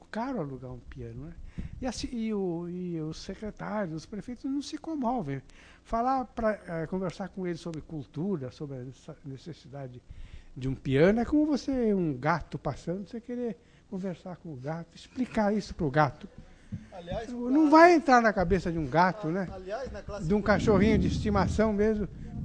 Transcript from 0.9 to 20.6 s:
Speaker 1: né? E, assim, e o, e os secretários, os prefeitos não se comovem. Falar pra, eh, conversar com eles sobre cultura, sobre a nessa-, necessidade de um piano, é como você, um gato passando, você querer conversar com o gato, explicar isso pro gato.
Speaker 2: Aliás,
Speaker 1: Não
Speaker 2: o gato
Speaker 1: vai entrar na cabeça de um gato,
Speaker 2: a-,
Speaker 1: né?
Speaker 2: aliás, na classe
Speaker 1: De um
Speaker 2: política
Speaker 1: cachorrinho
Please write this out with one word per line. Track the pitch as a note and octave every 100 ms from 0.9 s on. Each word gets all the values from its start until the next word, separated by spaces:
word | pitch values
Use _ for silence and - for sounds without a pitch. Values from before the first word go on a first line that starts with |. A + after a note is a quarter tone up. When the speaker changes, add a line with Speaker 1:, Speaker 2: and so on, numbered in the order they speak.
| C3+ A#2 A#2 D#3
Speaker 1:
né? | F3 - - - -
E, | B3
assim, | - C4+
e | A#3+ A3
o, | G#3 F#3 E3 F3
e | F3+ F3+ E3
os | D#3 D#3+
secretários, | - F#3+ G#3+ - E3+ G#3 F#3 D#3
os | -
prefeitos | G#3 G#3 B3 C#4
não | C#4+
se | - D#4
comovem. | - D#4 A#3 B3+ C#3+ C#3 - - - -
Falar | - A3+ B3 C4+ B3
pra, | - A3 G3+ F3+
eh, | E3 D#3
conversar | F#3 F#3 - F#3+
com | - F3+
eles | E3
sobre | F3 D#3+
cultura, | - D#3+ A#2 C#3 F#3+ F3 B2+
sobre | - D3 C3
a |
nessa-, | B2+ B2 - D3 C#3
necessidade | C3+ F3 C#3+ C#3 C#3 C3 B2 - - - - - -
de | C3
um | C3
piano, | C#3+ C3 F3 A3+
é | A#3
como | D4+ D4+
você, | C#4 - C4 A3+
um | G3 E3 B2+
gato | C#3+ E3 - D3
passando, | D#3 A#2 - F#3 G3
você | A#3
querer | A#3 B3 A#3+ - _ _ -
conversar | F#3+ F#3+ E3+ F#3+ F3
com | E3+
o | C3
gato, | C3+ E3 E3 -
explicar | - - B3 A3+ G3+
isso | G#3 - -
pro | D#3
gato. | D3+ C#3+ - - - - - - - -
Speaker 2:
Aliás, | F#3 - - -
Speaker 1:
Não | A#3+ A#3+
Speaker 2:
o | C#4+
gato | D4+
Speaker 1:
vai | D#4 E4+
entrar | E4 - B3
na | A3+
cabeça | G3 F3 F#3 F3
de | E3
um | C#3
gato, | D3+ F3+ - D#3
Speaker 2:
a-, |
Speaker 1:
né? | F#3 F3
Speaker 2:
aliás, | - F3+ A3 B3
na | G#3
classe | - G3+ D#3+
Speaker 1:
De |
um | G#3
Speaker 2:
política | G3+
Speaker 1:
cachorrinho | F#3+